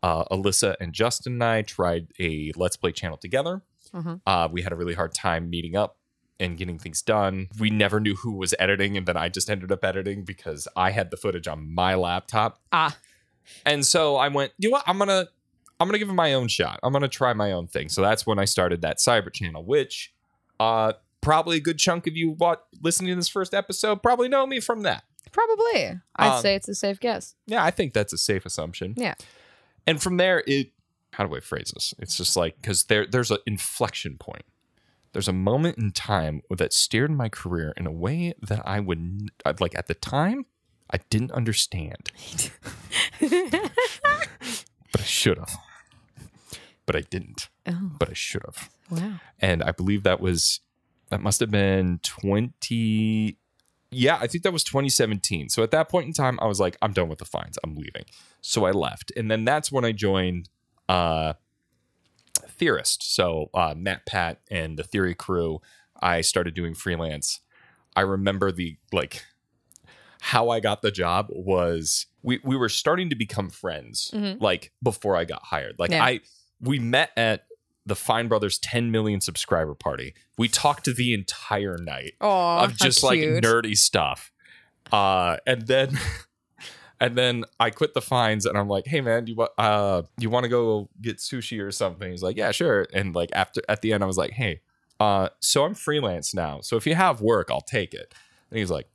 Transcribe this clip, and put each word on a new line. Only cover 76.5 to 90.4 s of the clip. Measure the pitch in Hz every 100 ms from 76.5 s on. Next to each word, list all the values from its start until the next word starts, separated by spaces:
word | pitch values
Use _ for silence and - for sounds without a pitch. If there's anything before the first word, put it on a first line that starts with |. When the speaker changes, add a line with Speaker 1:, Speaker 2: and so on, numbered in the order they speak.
| _
Speaker 1:
we | 120 139
met | 117 127 160 -
at | 113 107 _ - _ _ -
the | 101
Fine | - 117 117
Brothers | 110 101 -
ten | - 120 117
million | 110 107 101
subscriber | - 82 - 87 78
party. | 71 - 64 64 - _ -
We | 117
talked | - 147 143 -
the | 123 123
entire | 110 98 - - 104 101 87
night | 85 67 65 -
Speaker 2:
Aw, | 208 190 175 170
Speaker 1:
of | -
Speaker 2:
how | -
Speaker 1:
just, | 190 123
like, | 135 127
Speaker 2:
cute. | 156 117
Speaker 1:
nerdy | 113 117 113 101
stuff. | - 101 73 65 - _ - - _ _ -
Uh, | 107 98 95 87 80 -
and | 127 113
then, | 131 135 135 - - - _ _
<laughs> | _ - - - _
and | 123 120
then | 127 120 113 _
I | 117
quit | 107 151
the | -
Fines, | - 127 113 107 101
and | 101
I'm | 101
like, | 101 113
"Hey, | 156
man, | 127 113 113
do |
you | 113
wa-, | 113 -
uh, | 110 104 101 92 80 -
you | 113
wanna | 120